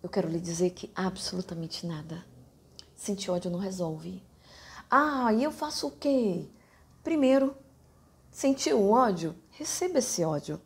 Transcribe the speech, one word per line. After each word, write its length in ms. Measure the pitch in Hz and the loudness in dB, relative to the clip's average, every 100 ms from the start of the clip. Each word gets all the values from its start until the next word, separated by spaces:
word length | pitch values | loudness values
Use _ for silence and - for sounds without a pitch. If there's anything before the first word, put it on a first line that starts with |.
Eu 40 | 175 | -2
quero 220 | - 165 | -2 0
lhe 100 | 165 | -2
dizer 300 | 170 170 180 | -4 0 -2
que 220 | 180 - - | -2 -12 -4
absolutamente 920 | 185 190 - 180 180 165 165 - 170 | -4 -4 -8 -6 -8 -8 -8 -8 -8
nada. 360 | 156 160 165 - - - _ _ - - - | -8 -10 -14 -14 -20 -20 _ _ -20 -20 -14
Sentir 360 | - 196 - | -6 -6 -2
ódio 180 | 180 180 | -2 -2
não 80 | 175 | -4
resolve. 680 | 196 190 170 156 170 185 - - - - - - - | -4 -4 -4 -6 -10 -14 -16 -20 -20 -20 -20 -20 2
"Ah, 460 | 269 302 277 247 | 4 4 2 2
e 100 | 220 | 2
eu 80 | 285 | 2
faço 360 | 302 302 - 294 | -2 -6 -4 -6
o 40 | |
quê?" 560 | - 294 269 220 170 - _ _ _ _ - | -2 2 2 2 -2 -6 _ _ _ _ -12
Primeiro, 540 | - 320 262 269 269 269 - _ _ _ _ _ _ | -2 4 6 6 4 -2 -20 _ _ _ _ _ _
sentir 460 | - 269 269 - 247 | -2 2 2 2 4
o 160 | 196 | 6
ódio, 440 | 226 247 175 160 165 _ | 6 4 2 -4 -8 _
receba 480 | - 302 - 359 330 | -12 -8 -4 0 0
esse 260 | - - | 0 0
ódio. 380 | 160 147 143 156 | 0 0 -4 -12